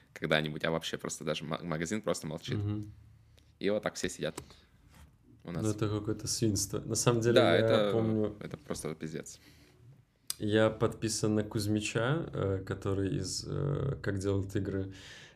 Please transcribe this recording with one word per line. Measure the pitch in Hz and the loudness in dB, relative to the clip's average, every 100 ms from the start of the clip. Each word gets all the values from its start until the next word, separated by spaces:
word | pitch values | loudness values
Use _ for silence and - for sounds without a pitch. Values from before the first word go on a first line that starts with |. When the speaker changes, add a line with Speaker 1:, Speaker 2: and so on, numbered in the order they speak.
| _ | _
Speaker 1:
когда-нибудь, | - 78 78 78 73 82 | -6 2 2 2 -2 0
а | |
вообще | 80 - - | 0 -2 -6
просто | - - 76 | -8 -6 -4
даже | 76 76 | -4 -4
ма-, | 80 | -6
магазин | 85 80 82 107 | -4 -4 -2 -2
просто | 92 87 78 | -2 -4 -4
молчит. | 78 - 107 | -8 -4 -2
Speaker 2:
Мгм. | 101 104 107 - - - - - - - | -2 -4 -6 -14 -20 -20 -20 -20 -20 -4
Speaker 1:
И | 92 | 0
вот | 104 | 0
так | - - | -2 -4
все | 92 | -6
сидят | - 76 - - - - _ - - - _ - - - | -4 -6 -6 -14 -20 -20 _ -20 -20 -20 _ -20 -18 -8
у | |
нас. | 87 | -4
Speaker 2:
Ну, | 107 | -2
это | 107 107 | 0 -2
какое-то | 107 104 104 - | -2 -4 -6 -4
свинство. | - 113 98 - 107 | 0 2 2 -2 -4
На | 104 110 | -4 2
самом | 127 120 | 4 4
деле, | 117 127 | 6 6
Speaker 1:
Да, | 104 87 | 8 6
Speaker 2:
я | |
Speaker 1:
это, | 113 110 104 | 6 4 4
Speaker 2:
помню, | 110 113 110 104 - | 2 2 2 0 -4
Speaker 1:
это | 82 - | -10 -10
просто | - 87 76 | -8 -6 -6
пиздец. | 80 78 80 - - - - - - - - _ _ - - | -6 -8 -8 -10 -16 -20 -20 -20 -20 -20 -20 _ _ -12 -6
Speaker 2:
я | 104 110 110 | 2 6 6
подписан | 110 110 - 110 107 110 107 | 4 0 0 -2 0 2 2
на | |
Кузьмича, | 104 110 104 107 104 117 120 160 - | 2 0 2 0 0 0 2 0 -2
э, | - 98 98 95 | -2 0 0 -2
который | 98 101 98 95 95 | -4 -2 0 0 0
из, | 92 - - | -2 -6 -4
э, | 50 50 50 67 - | -2 0 0 -2 -2
«Как | 101 98 | -2 0
делают | 98 98 98 104 | 0 0 0 -2
игры». | 95 95 95 - - - - | -2 -2 -4 -8 -18 -18 -20